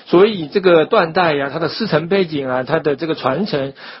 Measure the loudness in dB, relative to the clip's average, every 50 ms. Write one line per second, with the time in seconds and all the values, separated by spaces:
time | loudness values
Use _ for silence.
0 | -8 2 4 6 6 6 4 -2 -8 -4 -4 0 4 4 4 4 4 4 2 2
1 | 2 2 0 0 0 0 0 0 -2 -4 -4 -4 -4 -4 -4 -4 -4 0 0 -2
2 | 0 0 0 0 0 0 -2 -6 -4 -2 -4 -4 -2 -2 -2 -2 0 0 -2 -2
3 | -2 -6 -6 -4 -2 -4 -2 -2 -4 -4 -4 -4 -4 -6 -10 -14 -18 -20 -20 -14